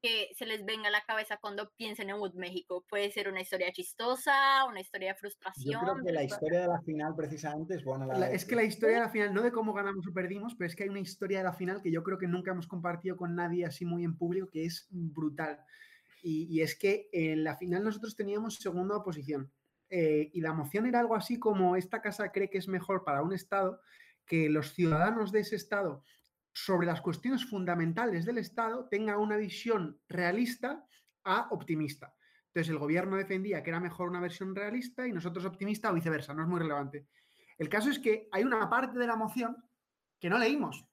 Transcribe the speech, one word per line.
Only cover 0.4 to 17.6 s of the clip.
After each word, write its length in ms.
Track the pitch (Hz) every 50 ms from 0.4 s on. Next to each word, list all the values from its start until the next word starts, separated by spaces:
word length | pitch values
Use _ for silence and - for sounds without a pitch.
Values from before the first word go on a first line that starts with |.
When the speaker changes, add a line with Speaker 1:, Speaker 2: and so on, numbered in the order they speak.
| 247
Speaker 1:
les 200 | 220 220 208 196
venga 220 | 208 220 220 214 208
a 20 |
la 140 | 208 208 -
cabeza 340 | - 220 214 214 - 214 -
cuando 300 | - 208 202 202 214 202 _
piensen 340 | - 226 214 208 233 208 196
en 60 | 202
Wood 180 | 214 208 185 175
México. 500 | 180 185 180 185 180 - _ 180 180 _ _
Puede 240 | - 202 202 202
ser 160 | 202 214 196 196
una 120 | 190 185
historia 320 | 185 - 196 180 180 180
chistosa, 920 | - - 180 - - - 226 240 254 254 - 294 277 269 269 269 269 269 269
una 160 | 254 220 190
historia 300 | 185 - - 196 190 190
de 60 | 190 -
frustración, 580 | - 202 202 _ - 190 190 147 127 139 143 -
Speaker 2:
Yo 0 |
creo 160 | - 185 196 -
que 120 | - 180
la 100 | 165 151 139 135
Speaker 1:
pero 120 | - -
Speaker 2:
historia 200 | 160 151 170 180
de 80 | 180 175
la 120 | 175 175
final 320 | 170 165 156 151 151 156 156
precisamente 580 | 160 151 135 156 143 156 151 147 151 160 170 190
es 80 | 156 135
buena 220 | 131 131 135 135
la 140 | 131 131 -
Speaker 3:
La, 60 | 185
Speaker 2:
de 60 | -
Speaker 3:
es 120 | 185 185 -
que 100 | - 247
la 80 | 233
historia 340 | 220 220 214 - 226 220 226
de 60 | 233
la 60 | 233 220
final, 260 | 226 214 208 202 190
no 80 | 202
de 80 | 233 240
cómo 200 | 240 226 220 214
ganamos 340 | 214 202 202 196 196 190 165
o 60 | 185
perdimos, 420 | 170 185 180 175 196 202 208 240 233
pero 140 | - 180 165
es 80 | -
que 80 | - 202
hay 40 | 202
una 120 | 196 202
historia 380 | 190 190 - - 202 185 196 190
de 60 | 185
la 80 | 180
final 300 | 175 - 185 180 190 202
que 80 | - 175
yo 120 | 160 165
creo 160 | 165 196 190 185
que 100 | 185 175
nunca 240 | 175 180 180 190
hemos 140 | 185 180 170 -
compartido 480 | 185 175 165 175 170 170 170 185 175
con 180 | 175 175 170 170
nadie 300 | 170 175 170 175 175 175
así 180 | 160 139 - 175
muy 200 | 170 170 175 170
en 120 | 170 165
público, 320 | - 175 170 180 190 190 -
que 140 | - 156 160
es 220 | 170 170 - - _
brutal. 760 | 190 180 165 160 147 165 156 151 143 156 160 151 147 - - _ - - - - - _ _ _ _ -
Y, 220 | - 170 156 156 170 165
y 120 | 165 156
es 160 | 160 - - _
que 300 | - 196 202 208 - -
en 320 | - 175 160 160 156 156 156
la 120 | 156 151
final 280 | -